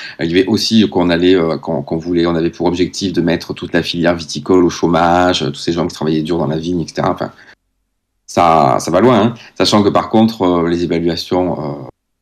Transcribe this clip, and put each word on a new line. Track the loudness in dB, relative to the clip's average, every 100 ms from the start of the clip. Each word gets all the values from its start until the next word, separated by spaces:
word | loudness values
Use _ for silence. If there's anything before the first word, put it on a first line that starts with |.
| -14 -6
Il | -2
y |
avait | 2 2
aussi | 0 2 2 2
qu'on | 2 0
allait, | 2 4 4
euh, | 2 -2
qu'on, | -4 -6
qu'on | -4 -6
voulait, | -2 0 2
on |
avait | 0 -2
pour | -2 -2
objectif | 0 -2 -2 -4
de | 0
mettre | 0 0 -4
toute | -10 -4
la | -4
filière | -2 -2 0 -2
viticole | -6 -8 2 4 4
au |
chômage, | 2 0 2 2 2 2 0
euh, | -4
tous | -6
ces | -6
gens | -4 -4
qui |
travaillaient | -4 -4 -2
dur | -2 -2
dans | -2
la | -4
vigne, | -4 -4
et | -4
cetera. | -4 -4
Enfin, | -4 -8 -12 -20 _ _ _ _ _ _ _ -6
ça, | 2 4 4 4 0
ça | 0
va | 2
loin, | 4 4
hein. | 2 -2 -10 -4
Sachant | 0 2
que | 2
par | 2 2
contre, | 2 2 2
euh, | 0 2 0
les | -2
évaluations, | -2 -2 -2 -4 -2 -2 -2 -4
euh, | -8 -10 -14 -20 _ _